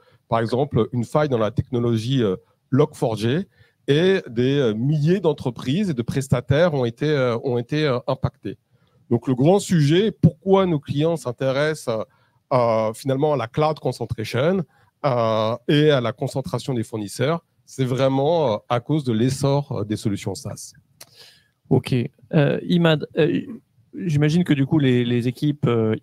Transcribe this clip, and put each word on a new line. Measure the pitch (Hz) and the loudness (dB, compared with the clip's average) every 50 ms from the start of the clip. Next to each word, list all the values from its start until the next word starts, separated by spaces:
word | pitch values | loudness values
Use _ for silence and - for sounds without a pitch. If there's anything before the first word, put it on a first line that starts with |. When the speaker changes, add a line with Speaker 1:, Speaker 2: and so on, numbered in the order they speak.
| _ _ _ _ _ _ | _ _ _ _ _ _
Speaker 1:
par | 120 113 | -2 0
exemple | 117 107 127 120 143 143 - 123 107 - | 0 0 0 -2 -2 0 0 0 0 0
une | - 120 113 | -2 -6 -6
faille | - - 151 151 151 | -2 0 0 0 2
dans | 127 110 | 0 0
la | 110 104 | 0 0
technologie, | 104 - - - 127 120 120 120 117 113 107 123 135 135 | -2 -4 -6 -4 -4 -2 0 0 0 0 -2 -2 0 0
euh, | 117 101 92 90 _ _ _ _ _ _ | 0 0 -2 -4 _ _ _ _ _ _
Log | - 127 147 151 - | 2 2 2 2 0
four | - - 127 110 | -4 -4 -4 -2
J, | 101 104 117 131 165 196 - _ _ - _ _ _ _ - | -2 -2 0 0 -2 -4 -6 _ _ -20 _ _ _ _ 0
et | 139 151 175 185 196 190 - - | 2 2 4 2 2 0 -2 -6
des, | 120 110 123 131 139 143 | -4 0 0 2 2 2
euh, | 139 113 104 | 0 0 0
milliers | 107 117 139 156 156 143 160 180 208 | 0 0 0 0 0 2 2 2 2
d'entreprises | 180 165 143 - - 135 117 - - 131 170 190 214 190 | 2 0 -2 0 -4 -8 -8 -6 -4 -2 -2 -2 0 -2
et | 156 | -2
de | 120 | -4
prestataires | 117 - - 147 131 - - 123 123 _ 139 143 170 180 151 | -4 -4 -4 -6 -2 0 -2 -2 0 _ 2 2 2 2 2
ont | 139 123 | 0 -2
été, | 117 113 - 147 151 | -2 -4 -4 -2 -2
euh, | 151 139 127 123 113 117 - | 0 0 0 0 -2 -2 -2
ont | 139 120 120 | -2 -2 -2
été, | 117 - - 151 156 | -4 -4 -4 -2 0
euh, | 147 123 123 - | 0 -2 -2 -2
impactés. | - 131 - - - - _ _ 101 95 - _ _ _ _ _ _ _ _ _ _ | -4 -6 -4 -4 -8 -8 _ _ -12 -12 -12 _ _ _ _ _ _ _ _ _ _
Donc | 120 117 - - | -2 -2 0 -2
le | 131 | 0
grand | 120 135 156 190 202 | 2 4 4 4 4
sujet, | 190 - 196 165 147 139 160 180 214 220 | 2 2 2 2 4 4 4 4 2 2
pourquoi | - _ - 160 - _ _ 196 190 196 190 | 0 _ 2 2 2 _ _ 2 4 4 4
nos | 180 165 143 | 2 0 -2
clients | - - 127 143 151 165 170 | -2 -4 -2 0 0 0 -2
s'intéressent | 156 - 127 117 - 139 131 131 135 147 156 156 151 - - 117 110 101 - _ _ _ _ _ _ _ _ | -2 -6 -8 -6 -4 -2 -2 0 0 0 -2 -2 -4 -4 -4 -4 -4 -4 -8 _ _ _ _ _ _ _ _
à, | 143 127 120 117 113 110 110 107 | 0 2 2 4 2 2 0 -2
à, | 113 | -4
finalement | - - 139 135 131 147 151 147 | -6 -4 -4 -2 0 0 0 0
à | 135 | 0
la | 113 113 | -2 -4
cloud | _ - 151 156 156 143 | _ 0 0 0 0 -2
concentration, | - 139 123 - 120 107 - - 110 - - 117 135 165 190 196 156 - _ _ _ _ _ _ - | -4 -6 -4 -4 -6 -8 -6 -8 -8 -6 -2 0 0 0 0 0 -4 -6 _ _ _ _ _ _ -2
euh, | 147 127 123 113 113 110 110 110 110 117 - _ - | -2 0 2 0 0 2 0 0 0 -2 -4 _ 0
et | 165 147 151 151 | 2 4 4 4
à | 147 131 | 4 2
la | 120 113 | 0 -2
concentration | 107 - 139 127 - 143 131 - - 120 - - 135 | -6 -6 -8 -6 -6 -6 -6 -6 -6 -6 -6 -4 -4
des | 120 110 | -4 -4
fournisseurs, | - - 110 104 98 - - 127 139 165 170 - _ _ _ _ | -6 -8 -10 -8 -10 -6 -4 -2 -2 -2 -4 -6 _ _ _ _
c'est | _ - - 135 | _ -6 -4 -2
vraiment, | 123 131 123 135 135 135 135 139 147 175 170 156 123 104 | -2 0 0 0 2 2 2 0 2 2 2 2 0 0
euh, | 104 - _ | -2 -2 _
à | 120 120 | -2 -2
cause | - - 147 156 139 | 0 0 -2 -2 0
de | 127 117 | 0 0
l'essor, | 110 117 131 135 - - 139 139 143 143 - | 2 2 0 0 0 0 0 0 0 -2 -4
euh, | 120 104 101 | -6 -6 -4
des | 104 107 | -4 -4
solutions | 101 - 110 98 101 - 107 95 | -4 -2 -4 -4 -4 -6 -8 -8
SaaS. | - - 104 - - - - - - _ _ _ _ - _ _ - - - - _ _ _ _ _ _ _ | -8 -10 -12 -12 -12 -16 -20 -20 -20 _ _ _ _ -20 _ _ -20 -20 -20 -20 _ _ _ _ _ _ _
Speaker 2:
Ok. | - 135 - - 135 127 117 - _ _ - - - | 0 0 2 0 -2 -2 -2 -4 _ _ -14 0 2
Euh, | 170 143 143 - - - | 2 4 4 2 -2 -2
Imad, | - 180 170 170 165 160 147 - - - - | 0 2 4 4 4 2 2 -2 -6 0 0
euh, | 156 - - 90 - - 233 - _ _ _ _ _ _ _ | 2 2 2 -2 -4 -6 -12 -16 _ _ _ _ _ _ _
J'imagine | - 190 180 147 143 147 151 151 180 180 | -8 -4 -2 0 2 2 2 2 2 2
que | - 151 | 2 2
du | 135 135 | 0 2
coup, | 135 - 160 | 2 2 2
les, | 143 131 127 123 120 | 4 4 4 2 2
les | 120 120 120 117 127 | 2 0 0 0 -2
équipes, | 123 - - 147 147 - - 127 | -2 0 -2 -2 -2 0 0 0
euh, | 120 113 110 110 110 - | 2 2 2 0 0 -2